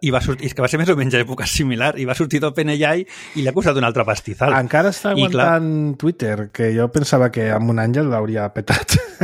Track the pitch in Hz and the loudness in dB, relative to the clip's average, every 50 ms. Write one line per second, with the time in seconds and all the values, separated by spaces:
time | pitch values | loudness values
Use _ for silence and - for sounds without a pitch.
0 | - 135 127 123 117 127 131 127 - 131 - - 127 127 - 151 165 180 175 143 | -2 0 0 0 0 0 -4 -4 -4 -8 -4 -2 -2 0 0 0 2 2 2 2
1 | 135 131 123 120 120 120 131 123 107 - - 156 151 131 123 113 123 147 147 139 | 2 2 2 0 0 0 -4 -6 -6 -4 -2 -2 0 0 0 0 0 -2 -2 -2
2 | 135 123 131 - 165 139 151 147 151 151 135 170 156 151 147 147 151 147 160 175 | -4 -4 -2 -2 -2 0 0 0 0 0 -2 -2 -2 -2 0 0 2 2 2 0
3 | 185 - - - - - - 156 135 131 131 185 185 170 143 135 123 117 113 120 | -2 -6 -10 -18 -16 -10 -6 -2 -2 0 0 0 2 2 2 2 2 0 2 0
4 | 113 107 104 - - - 98 - 131 143 143 135 127 123 - 151 170 202 185 - | 0 0 0 -4 -4 -10 -4 -2 0 2 2 2 0 2 2 2 2 2 0 -2
5 | - 208 202 143 135 - - 127 - 170 165 165 165 160 156 151 151 147 139 131 | -2 -2 0 2 0 2 2 2 2 4 2 2 0 0 -2 0 0 -2 -2 -2
6 | - 160 175 - 123 107 107 104 107 101 - - 117 113 113 113 117 120 - 156 | -2 -2 -2 0 -2 -4 -2 -4 -6 -8 -4 -2 0 0 2 2 0 2 0 0
7 | 143 - - 131 127 123 113 120 110 110 107 110 113 117 117 113 110 113 123 143 | 0 2 4 4 4 4 2 0 0 0 0 0 2 2 2 2 2 2 2 2
8 | 156 143 120 110 107 107 110 107 104 104 - - 101 - - - - - - - | 2 2 0 0 0 -2 -2 -2 -2 -4 -4 -6 -2 -2 -2 -2 0 0 0 0
9 | 494 427 370 - | 0 -2 -4 0